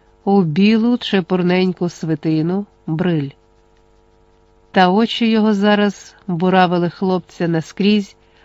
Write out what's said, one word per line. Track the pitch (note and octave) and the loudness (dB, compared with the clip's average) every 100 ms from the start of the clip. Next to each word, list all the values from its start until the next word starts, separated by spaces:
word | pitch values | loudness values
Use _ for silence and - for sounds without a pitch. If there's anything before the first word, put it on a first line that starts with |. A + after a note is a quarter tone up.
| _ _ | _ _
У | - G3+ | 0 0
білу | E3+ D3+ G3+ A3+ A#3 A#3+ | 2 2 2 2 0 -2
чепурненьку | - G3 F3 F#3 F3 F3+ F#3 F3 F3 | -2 -4 -2 -2 0 0 0 -2 -6
свитину, | - D#3+ D#3 E3 D#3 D#3+ F#3+ G3+ _ - | -6 -6 -4 -2 -2 -2 -4 -8 _ -8
бриль. | D#3+ F3+ D#3+ C#3 - _ _ _ _ _ _ _ _ _ _ _ _ _ | -4 -2 -2 -4 -10 _ _ _ _ _ _ _ _ _ _ _ _ _
Та | G3+ F3+ | 2 2
очі | G3 A#3 - A3+ | 2 0 0 0
його | A3 G#3+ | 2 2
зараз | G3+ G#3 G#3 G#3 - - - - | 2 2 2 0 -4 -14 -16 -8
буравили | E3+ F#3 F#3 F3+ F3 F3 | -2 2 2 2 0 -2
хлопця | - F#3+ F#3 - - E3+ | -4 -4 -4 -6 -6 -4
наскрізь, | E3 - - G3+ G#3 G3 _ _ _ | -4 -4 -2 0 0 -2 _ _ _